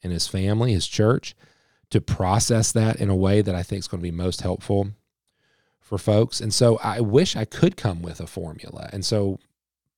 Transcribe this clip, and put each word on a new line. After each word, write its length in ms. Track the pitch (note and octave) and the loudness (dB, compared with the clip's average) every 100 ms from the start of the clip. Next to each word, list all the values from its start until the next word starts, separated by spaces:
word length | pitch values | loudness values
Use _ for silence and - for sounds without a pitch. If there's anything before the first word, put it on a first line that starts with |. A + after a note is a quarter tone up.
and 100 | F2+ | -6
his 160 | E2+ - | -4 -4
family, 460 | G2 F#2+ A2 B2 | -2 0 0 2
his 120 | F#2+ - | 0 -2
church, 480 | - G#2+ - - - _ _ _ _ _ | 2 2 2 -2 -18 _ _ _ _ _
to 140 | G#2+ | -2
process 680 | - - F#2 G#2 - A#2 G#2+ | 0 -2 2 2 2 2 2
that 240 | A2+ A2 A2+ | 2 0 0
in 120 | G2+ | 0
a 80 | F#2 | 2
way 240 | F#2+ G#2 | 4 4
that 140 | F#2+ | 2
I 80 | F2+ | -2
think 180 | F2+ G2 | -4 -6
is 80 | - | -6
gonna 140 | F#2 | -8
be 80 | F2 | -6
most 320 | E2 F2+ - | -4 -4 -2
helpful 480 | F#2+ F2+ - G2+ G2+ G#2 _ _ _ _ _ _ _ _ | -4 -4 0 0 0 -8 _ _ _ _ _ _ _ _
for 160 | - G2+ | -8 -4
folks. 420 | - G#2 A#2 - | 2 4 4 -2
And 140 | A2 | -2
so 260 | - A#2+ A2 | 4 4 4
I 160 | G#2+ A2 | 0 -2
wish 360 | A2 B2 F#3+ - | 2 4 4 -2
I 100 | A2 | -6
could 320 | - A2 - | 0 0 2
come 240 | - E2+ | -4 -4
with 180 | E2+ - | -8 -10
a 60 | E2+ | -12
formula. 640 | - E2 E2+ - - - | -10 -10 -12 -16 -14 -10
And 100 | G2 | -6
so, 380 | F#2 A2 G2 F#2+ _ _ _ _ _ | -2 0 0 -2 _ _ _ _ _